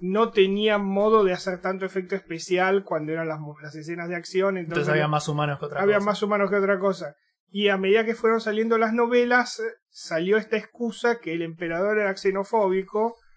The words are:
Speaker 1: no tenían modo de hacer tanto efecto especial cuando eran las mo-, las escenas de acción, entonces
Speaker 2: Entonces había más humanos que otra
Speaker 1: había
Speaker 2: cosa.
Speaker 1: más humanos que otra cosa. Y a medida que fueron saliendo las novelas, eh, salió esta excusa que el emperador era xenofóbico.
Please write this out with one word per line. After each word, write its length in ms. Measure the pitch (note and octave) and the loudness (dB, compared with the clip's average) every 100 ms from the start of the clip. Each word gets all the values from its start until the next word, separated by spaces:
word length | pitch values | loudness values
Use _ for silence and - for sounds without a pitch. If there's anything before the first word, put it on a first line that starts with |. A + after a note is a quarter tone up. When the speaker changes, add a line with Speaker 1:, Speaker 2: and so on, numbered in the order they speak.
Speaker 1:
no 300 | F3+ G3+ A3+ | -4 0 2
tenían 560 | - F#3+ G3 G#3+ G#3 G3 | 4 4 4 2 2 0
modo 380 | G3 G#3+ A3 | 2 4 4
de 100 | F#3+ | 4
hacer 260 | F3+ F#3+ F3+ | 0 -4 -6
tanto 240 | F#3 F#3+ F#3 | -4 -4 -6
efecto 300 | F#3+ F3+ G3 | -6 -6 -6
especial 680 | - E3 - F3+ F#3 G3 | -6 -10 -2 0 2 2
cuando 280 | G3 D#3+ D3+ | 0 -4 -4
eran 160 | D#3+ E3 | -6 -4
las 120 | D#3 | -6
mo-, 200 | D3+ D3 | -10 -14
las 140 | D3+ D#3 | -16 -14
escenas 320 | D#3 E3+ E3+ | -12 -10 -8
de 80 | F3 | -8
acción, 420 | E3+ F#3 G3 F#3+ | -4 0 0 0
entonces 120 | E3 E3 | -2 -2
Speaker 2:
Entonces 60 | D3 | 0
había 140 | D3+ D3+ | 2 2
más 200 | D3 - | 0 -2
humanos 300 | D3 D3 C#3+ | -2 -2 -2
que 60 | D3 | -6
otra 160 | - | -2
Speaker 1:
había 140 | G3+ G#3 | 2 2
Speaker 2:
cosa. 100 | G#3 | 2
Speaker 1:
más 160 | G3+ | 0
humanos 260 | G3+ G#3 G3 | 0 0 2
que 40 | G3+ | 2
otra 240 | G3 G3 | 2 2
cosa. 360 | G3 F3+ D#3 - _ _ _ | 0 -2 -6 -14 _ _ _
Y 200 | G3+ G3+ | 0 2
a 80 | F#3+ | 2
medida 280 | F#3+ G#3+ A3 | 4 4 2
que 100 | A3+ | 0
fueron 260 | A3 A3+ | 2 2
saliendo 360 | A3 G#3+ A3+ A3+ | 0 -2 2 2
las 160 | A3+ | 2
novelas, 640 | A3+ A#3 B3 A#3+ B3 A#3+ - | 2 2 4 4 2 2 -4
eh, 40 | A3 - _ | -8 -10 _
salió 480 | - - D#3+ F3+ G#3+ | -16 -6 -2 2 0
esta 200 | G#3 A3 | 0 -4
excusa 600 | - - A#3 F#3+ A#3+ A#3 | -6 -8 -8 -2 0 0
que 140 | E3 | -2
el 80 | E3 | -6
emperador 560 | E3+ E3 E3+ E3+ G3+ G#3+ | -6 -6 -6 -2 0 0
era 160 | G3+ F#3+ | 0 0
xenofóbico. 1000 | G3 F#3+ F#3+ A3+ G3 F#3+ F#3 G#3+ A3+ - _ | -2 0 0 2 2 2 -2 -2 -2 -4 _